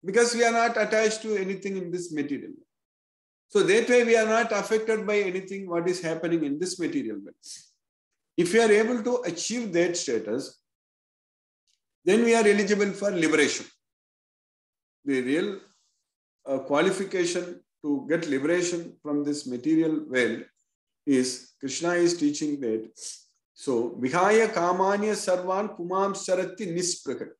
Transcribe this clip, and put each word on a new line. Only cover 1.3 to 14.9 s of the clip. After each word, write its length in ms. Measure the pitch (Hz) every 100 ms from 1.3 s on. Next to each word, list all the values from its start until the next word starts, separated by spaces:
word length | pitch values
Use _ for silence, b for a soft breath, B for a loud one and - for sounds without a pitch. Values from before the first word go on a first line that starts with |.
| 208
anything 400 | 190 196 196 190
in 140 | 175
this 220 | 175 170
material 380 | 151 143 135 -
world. 160 | - _ _ _ _ _ _ _ _ _
So 140 | 208
that 260 | 165 214 233
way 160 | 247
we 120 | 233 226
are 100 | 220
not 260 | 220 233
affected 540 | 208 - 220 220 220 196
by 120 | 208
anything 480 | 196 185 190 196 190
what 200 | 170 175
is 120 | 180
happening 440 | 160 160 170 165
in 140 | 147 147
this 200 | 180 -
material 400 | 156 143 113 104
world. 160 | 98 _ B B B _ _ _ _ _ _ -
If 160 | 170
we 80 | 214
are 100 | 226
able 320 | 208 226 247
to 200 | 220 247 180
achieve 420 | 170 - 233 220
that 240 | 170 175 -
status, 640 | - 117 101 123 - - _ _ _ _ _ _ _ _ _ _ _ _ _ _
then 180 | - 214
we 100 | 233
are 120 | 233 208
eligible 460 | 202 196 202 202
for 180 | - 202
liberation. 560 | 185 165 156 131 - - _ _ _ _ _ _ _ _ _ _ _ _